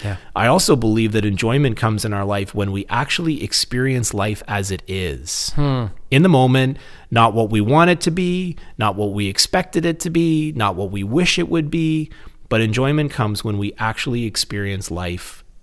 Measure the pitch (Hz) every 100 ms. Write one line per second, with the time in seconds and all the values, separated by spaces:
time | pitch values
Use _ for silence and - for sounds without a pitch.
0 | 104 95 - - 113 185 - 143 110 110
1 | 110 110 104 98 113 135 139 107 117 107
2 | 110 101 98 101 98 104 101 98 98 113
3 | 143 - 165 143 107 - - 123 131 127
4 | 117 101 104 107 - 104 98 95 - 95
5 | 90 67 82 - - - 143 131 107 -
6 | - 135 185 139 131 131 131 135 - -
7 | - 117 113 107 107 110 104 147 170 175
8 | 175 170 180 180 180 160 - - 104 98
9 | 104 101 98 - - 185 180 175 170 160
10 | 170 165 165 156 151 147 104 90 98 101
11 | 98 143 180 - 165 165 147 160 160 156
12 | 156 - - - - 113 110 107 135 151
13 | 143 - 107 104 113 101 101 - 110 113
14 | - 120 113 - - 101 101 95 - 87
15 | 90 87 - - - -